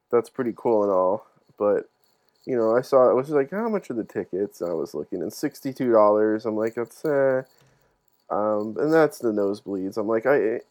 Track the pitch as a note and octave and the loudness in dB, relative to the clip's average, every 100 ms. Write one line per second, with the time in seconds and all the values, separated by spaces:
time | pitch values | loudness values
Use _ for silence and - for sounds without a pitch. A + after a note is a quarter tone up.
0 | - A#2+ A2+ - B2 G2 B2+ G#2+ G2+ F#2 | -2 -2 -2 -6 -6 -4 0 2 2 2
1 | F#2 G#2 - _ _ - G#2 G2 - _ | 0 -2 -8 _ _ -4 0 0 -4 _
2 | _ _ _ _ - B2 A2 A#2 B2 C3 | _ _ _ _ -6 -2 0 0 2 4
3 | B2 A#2+ C#3+ D3 C#3 G3 A#3 G3+ - A#2 | 6 4 0 -2 -2 -4 -4 -4 -6 -8
4 | G2 A2 F2+ F2+ G2+ - F2 D#2+ D2 D2+ | -6 -8 -6 -4 -6 -6 -6 -4 -6 -8
5 | - F#2 E2+ - D3 - - - B2+ A2 | -8 -6 -8 -6 -8 -8 -10 -4 4 6
6 | G#2 G#2+ A2 G#2+ A2+ G#2+ A2 A#2+ A2+ - | 6 4 2 0 -4 -4 -4 -6 -10 -6
7 | D#3 C#3 C3+ C3 C3 _ _ _ _ _ | -2 0 2 0 -6 _ _ _ _ _
8 | _ _ - G2 G#2+ G#2+ A2 G#2+ D3+ D#3+ | _ _ -8 -4 -2 -2 -4 -4 2 4
9 | D3 - A#2+ G#2 G2 G#2 - G2 F#2+ A2 | 2 0 -2 0 -2 -4 -8 -6 -6 -4
10 | G#2 A2+ B2+ C#3 G#2 A#2+ - | -2 0 2 2 0 -4 -6